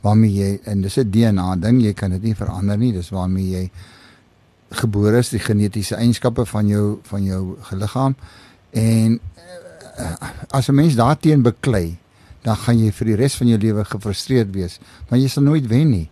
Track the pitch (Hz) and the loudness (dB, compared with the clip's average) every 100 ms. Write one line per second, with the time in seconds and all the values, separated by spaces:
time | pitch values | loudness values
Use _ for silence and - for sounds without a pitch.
0 | 104 107 110 98 98 101 - 101 95 139 | 4 4 4 2 -2 -4 -4 -4 -2 0
1 | 117 107 117 98 90 92 101 127 110 98 | 0 2 2 2 0 -2 2 2 2 0
2 | 98 92 110 104 101 90 101 104 123 95 | -4 -4 -4 -4 -6 -4 -2 0 0 -2
3 | 87 95 90 92 92 92 92 - - - | -6 -4 -2 -2 -2 -4 -6 -10 -20 -20
4 | - _ _ _ _ _ _ - 120 101 | -20 _ _ _ _ _ _ -4 -2 0
5 | 104 117 120 110 - 104 104 107 95 104 | 2 2 0 -4 -2 0 0 -2 -6 0
6 | 120 113 123 117 117 107 104 104 104 107 | 0 2 -2 -2 -4 -2 0 0 0 -4
7 | - 101 98 92 92 - 110 95 104 127 | -8 -4 -4 -4 -6 -10 -10 -6 -6 -2
8 | 135 131 - - - _ _ 117 113 113 | -2 -4 -10 -20 -20 _ _ -2 2 2
9 | 110 117 - - - - - - - - | 2 0 -4 -18 -20 -20 -20 -20 -20 -12
10 | - - - - - 139 127 139 165 120 | -10 -10 -12 -14 -4 -2 2 4 4 4
11 | 120 151 160 151 117 - - 107 82 87 | 2 2 4 4 2 0 -2 0 -2 -8
12 | _ _ _ - 113 107 - 120 110 - | _ _ _ -8 -4 -2 2 2 2 0
13 | 113 107 135 - 120 110 110 104 107 104 | -2 0 0 0 2 2 2 0 -2 -6
14 | 104 95 - 131 104 95 90 - - - | -6 -8 0 0 0 -4 -8 -10 -20 -20
15 | - 123 135 143 143 156 123 120 156 98 | -2 0 0 2 2 2 0 2 2 0
16 | 78 | -4